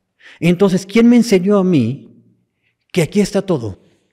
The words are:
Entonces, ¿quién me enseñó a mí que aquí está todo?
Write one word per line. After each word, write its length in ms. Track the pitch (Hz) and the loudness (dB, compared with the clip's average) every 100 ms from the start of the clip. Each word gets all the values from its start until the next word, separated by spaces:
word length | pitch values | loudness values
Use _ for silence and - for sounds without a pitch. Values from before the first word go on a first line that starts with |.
| _ _ - - | _ _ -20 -4
Entonces, 440 | 175 180 202 180 - | -2 0 0 -2 -2
¿quién 220 | 226 233 | 2 4
me 80 | 240 | 4
enseñó 420 | 233 185 190 202 | 2 0 0 0
a 60 | |
mí 480 | 185 156 113 139 - _ _ _ _ _ _ _ _ | 0 0 -2 -6 -14 _ _ _ _ _ _ _ _
que 100 | 180 | -6
aquí 200 | 151 208 | -4 -2
está 200 | 190 196 | -2 -4
todo? 420 | 190 151 110 - _ _ _ | -4 -6 -6 -14 _ _ _